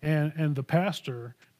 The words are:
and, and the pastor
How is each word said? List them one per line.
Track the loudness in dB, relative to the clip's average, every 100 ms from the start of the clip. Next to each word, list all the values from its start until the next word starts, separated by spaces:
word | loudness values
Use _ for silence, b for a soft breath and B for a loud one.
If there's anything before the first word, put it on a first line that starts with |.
and, | 0 2 2 0
and | 0 0
the |
pastor | 2 2 2 -2 -6 -8 -10 b b _